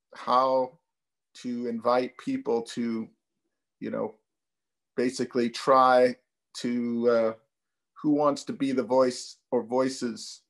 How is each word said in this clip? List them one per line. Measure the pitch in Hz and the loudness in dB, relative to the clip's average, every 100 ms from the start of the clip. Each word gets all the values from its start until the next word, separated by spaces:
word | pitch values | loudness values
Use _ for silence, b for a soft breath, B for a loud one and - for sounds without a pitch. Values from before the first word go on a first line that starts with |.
| _ - | _ -12
how | - 127 131 131 131 - _ _ _ _ _ | 0 2 4 2 -2 -6 _ _ _ _ _
to | - 127 120 120 | -14 -10 -6 -6
invite | 117 120 123 127 - | -4 0 2 0 -6
people | - 131 135 117 | -6 -4 -2 -2
to, | 117 - 117 113 110 _ _ _ _ _ _ - | -2 -6 -4 -4 -8 _ _ _ _ _ _ -14
you | 113 | -8
know, | 113 110 - _ _ _ _ _ _ _ - | -6 -6 -10 _ _ _ _ _ _ _ -4
basically | 123 127 123 127 120 | -2 -2 -4 -2 -4
try | - - 131 127 127 127 123 _ _ _ - | -2 2 6 6 6 4 2 _ _ _ -10
to, | 123 120 120 117 120 | -6 -4 -4 0 2
uh, | 117 113 113 _ _ _ _ _ - | 2 2 -2 _ _ _ _ _ -6
who | 151 | 0
wants | 147 147 139 | 2 2 0
to | - | -4
be | 117 139 | -6 -4
the | 127 | -2
voice | 110 127 127 123 - - _ | 0 2 2 0 -10 -20 _
or | 123 | -6
voices, | 110 127 131 135 123 107 - - | -2 -2 -2 -2 -8 -8 -12 -18